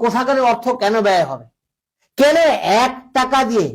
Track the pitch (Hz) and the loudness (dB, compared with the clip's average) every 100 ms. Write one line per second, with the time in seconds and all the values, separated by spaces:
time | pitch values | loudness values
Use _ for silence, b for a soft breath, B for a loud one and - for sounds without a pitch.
0 | 233 233 254 269 247 226 247 254 202 226 | -4 -2 -2 0 0 0 -4 -4 -2 0
1 | 202 185 147 131 117 _ _ _ _ _ | 0 0 -2 -6 -14 _ _ _ _ _
2 | _ - 285 320 320 226 165 214 254 - | _ 0 2 4 2 0 0 2 2 -2
3 | - 269 254 269 247 233 151 | -6 -4 0 0 0 0 -2